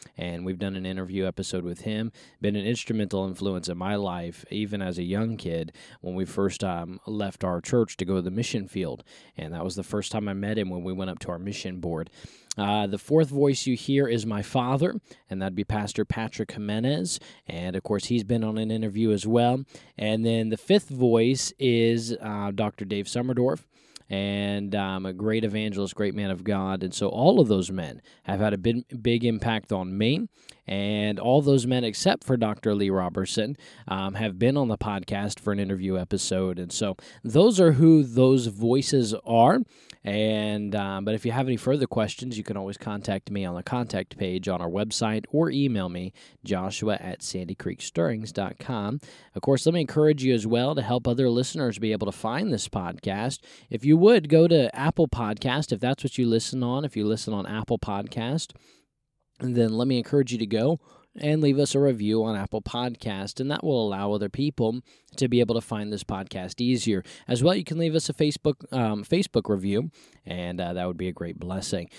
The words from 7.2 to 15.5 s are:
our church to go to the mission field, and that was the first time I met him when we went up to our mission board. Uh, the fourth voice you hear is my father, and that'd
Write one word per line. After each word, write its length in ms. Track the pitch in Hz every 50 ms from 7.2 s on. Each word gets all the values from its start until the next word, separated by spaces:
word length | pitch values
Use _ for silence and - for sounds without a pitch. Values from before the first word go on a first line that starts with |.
| 101 95 - - 98
our 160 | 90 87 85
church 380 | - - 127 120 110 - -
to 80 | - 95
go 120 | 87 95
to 40 | 92
the 100 | 87 90
mission 360 | 92 110 113 - - 110 98 -
field, 340 | - 95 90 73 62 58 - _ - - - - _
and 180 | - 78 78 85
that 120 | 82 85
was 100 | 92 90
the 80 | 101 90
first 300 | - - 104 - - -
time 160 | 110 104 101
I 40 | 95
met 240 | 98 101 104 107
him 120 | 107 101 92
when 140 | 90 90 87
we 100 | 92 92
went 160 | 95 95 92
up 100 | 87 -
to 100 | - -
our 100 | 87 85
mission 420 | 92 101 101 - - 95 92 90
board. 280 | 82 85 82 78 85 - - - - - - - _ _ -
Uh, 300 | 110 101 101 104 107 104
the 100 | 98 104
fourth 320 | 98 - - 147 160 156 135
voice 380 | 143 139 143 143 135 - -
you 80 | 131 123
hear 320 | 117 - - 139 139 139
is 180 | 117 117 113 104
my 160 | 113 107 104
father, 540 | 107 - - 131 120 123 139 135 160 190 - 214 - _ - _ _ _
and 100 | 95 95
that'd 140 | 95 95